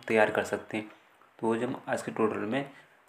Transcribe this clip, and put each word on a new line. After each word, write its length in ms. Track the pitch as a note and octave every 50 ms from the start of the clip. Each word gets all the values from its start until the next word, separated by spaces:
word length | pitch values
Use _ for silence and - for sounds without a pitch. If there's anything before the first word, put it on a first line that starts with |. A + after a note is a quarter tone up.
| - -
तैयार 240 | A2+ A2 G#2+ G#2
कर 120 | - G#2+ -
सकते 320 | - - G2 - - - G#2+
हैं, 120 | G#2+ - - - - _ _ _ - _ _ -
तो 80 | A#2 A2+
वो 80 | A2+
जो 120 | A2+ B2 B2
हम 140 | C3+ - - -
आज 140 | B2+ A2
के 100 | - -
ट्यूटोरियल 380 | A2+ - A2+ G#2 G2+ G2+ G2+ G#2
में 200 | A#2+ C#3 C#3 - - - - _ _ _ _